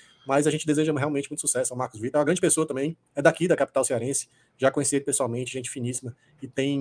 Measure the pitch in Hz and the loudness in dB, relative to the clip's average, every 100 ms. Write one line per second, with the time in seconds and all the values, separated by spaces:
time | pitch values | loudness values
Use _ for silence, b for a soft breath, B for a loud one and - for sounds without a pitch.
0 | - _ 139 139 151 151 156 147 156 151 | -20 _ 0 2 2 0 0 2 2 0
1 | 147 143 139 147 147 123 127 123 123 107 | -2 -2 -4 -6 -2 -2 -2 -4 -6 -6
2 | 120 147 143 185 175 160 160 131 147 165 | -2 0 2 2 2 2 0 -2 -4 -6
3 | _ - 170 - 175 151 139 135 127 120 | _ 4 4 4 2 2 2 0 0 0
4 | 123 135 - _ _ - 131 143 139 139 | -2 -4 -6 _ _ 0 2 2 0 0
5 | 139 131 123 120 127 131 120 139 120 123 | 0 -2 0 -2 -6 -8 -10 -6 -6 -6
6 | 120 - _ - - - 139 139 | -10 -16 _ -18 -10 -2 0 0